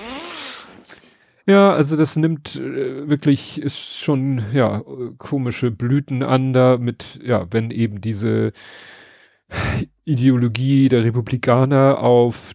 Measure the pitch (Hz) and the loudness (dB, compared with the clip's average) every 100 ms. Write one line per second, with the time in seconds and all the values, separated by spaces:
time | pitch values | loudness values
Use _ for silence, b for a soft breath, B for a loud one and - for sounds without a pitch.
0 | 220 269 349 349 B B B B B B | -14 -12 -12 -12 B B B B B B
1 | B B B B - 196 202 175 147 156 | B B B B 2 6 6 4 2 2
2 | 156 156 160 151 - 139 131 131 131 135 | 0 2 0 -2 -6 -10 -8 -6 -6 -6
3 | 147 147 147 139 - - 139 - - - | -2 0 2 0 0 -8 -8 -8 -12 -8
4 | - 139 135 131 101 135 110 101 - 131 | -2 -2 0 -2 -2 0 0 -2 -8 -12
5 | 123 127 - 143 123 - 123 104 120 139 | -12 -14 -6 -4 -4 -2 -4 -2 -2 -2
6 | 143 127 127 131 131 127 127 123 120 120 | -2 -4 0 0 2 2 4 2 0 -6
7 | - - - 110 90 113 113 113 113 104 | -12 -14 -4 -2 -2 -4 -4 -2 -2 -2
8 | 107 101 110 110 110 B B B B B | -6 -4 -2 -2 -2 B B B B B
9 | B B B B _ B B B - _ | B B B B _ B B B -6 _
10 | - 131 131 123 120 110 131 139 135 123 | -4 2 4 4 2 0 2 4 4 4
11 | 113 117 110 123 131 123 131 139 135 135 | 2 -2 -4 -4 2 2 4 4 4 2
12 | 120 123 120 110 - | 4 4 4 0 -12